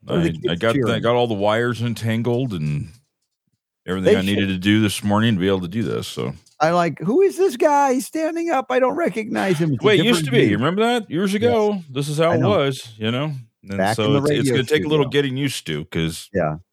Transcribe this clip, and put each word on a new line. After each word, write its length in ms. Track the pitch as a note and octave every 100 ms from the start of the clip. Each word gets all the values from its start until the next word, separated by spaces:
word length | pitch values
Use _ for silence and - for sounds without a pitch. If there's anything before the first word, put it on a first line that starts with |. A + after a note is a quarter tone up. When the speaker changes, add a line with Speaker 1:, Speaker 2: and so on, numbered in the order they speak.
Speaker 1:
What 140 | - F3+
are 40 |
the 60 | A#2
Speaker 2:
I, 20 |
I 20 |
Speaker 1:
kids 280 | E2 - E2+
Speaker 2:
got, 100 | A2+
I 20 |
Speaker 1:
cheering? 280 | B2+ A#2 A2+
Speaker 2:
got 140 | A2+ B2
all 100 | A#2+
the 80 |
wires 480 | G#2 G#2 A2 A#2+ A2+
entangled 720 | A#2 A2+ A2+ A2+ A#2+ A#2+ C3+
and 360 | F#2 D2+ D2 - - _ _ _ _ _ _ _ _
everything 300 | - F#2 F#2+
Speaker 1:
They 40 | G#2
Speaker 2:
I 40 |
needed 260 | F#2 G2+ G2
Speaker 1:
should. 60 |
Speaker 2:
to 40 | F#2+
do 220 | F#2+ G#2+
this 220 | G#2+ -
morning 320 | G#2 G#2 A2+
to 60 | G#2
be 80 | F#2
able 140 | F#2+
to 60 | F2
do 140 | G2+
this, 240 | F#2 A1+ -
so. 280 | - B1 C2+ _ _
Speaker 1:
I 100 | D#3
like, 300 | F3 E3+ C#3
"Who 200 | D#3+ C#4
is 160 | G4 B3
this 200 | F#4+ A#3+
guy? 380 | D#4 C#4+ C#4+
He's 120 | B3+ G#3+
standing 440 | D#4 D#4+ E4 E4+
up. 160 | C#4 C4
I 80 | B3+
don't 180 | B3+ -
recognize 640 | E4+ G#3 G#3+ G#3+ G3 E3
him." 140 | E3
It's 100 | B2+
a 40 | F3+
Speaker 2:
Well, 80 |
it 100 | G3+
used 200 | G3+ A3+
Speaker 1:
different 0 | D3+
Speaker 2:
to 40 |
be. 160 | C3 G#2+
Speaker 1:
view. 100 | G2+
Speaker 2:
Remember 260 | C3 F#3+
that? 280 | A3+ A#3+ G#3
Years 220 | D3 G3+
Speaker 1:
Yes. 100 | G3+
Speaker 2:
ago? 400 | A#3 A#3 G#3+ G3+ D#3+
This 180 | C3 C#3+
is 100 | D3
how 120 | E3
Speaker 1:
I 60 | E3+
Speaker 2:
it 20 |
Speaker 1:
know. 120 | -
Speaker 2:
was, 440 | G3+ C#3 C3+ A#2 G#2+
you 140 | A2
know? 220 | A#2+ D3+ C#3 A2+ _
And 140 | F#2+ G2
Speaker 1:
Back 200 | G2 A2
Speaker 2:
so 80 |
Speaker 1:
in 80 | G#2+
the 60 | C#3+
Speaker 2:
it's, 100 | C#3
it's 80 | D3
Speaker 1:
radio 160 | C#3
Speaker 2:
gonna 100 | A#2+
take 200 | B2 D3+
a 40 | D3+
little 160 | D3+
Speaker 1:
studio. 180 | C3+ C#3
Speaker 2:
getting 140 | C#3 B2+
used 300 | C#3+ - -
to, 180 | D2+
'cause 460 | D2 F2 E2 D#2+ -
Speaker 1:
Yeah. 240 | F#2+ D#2 D2+ -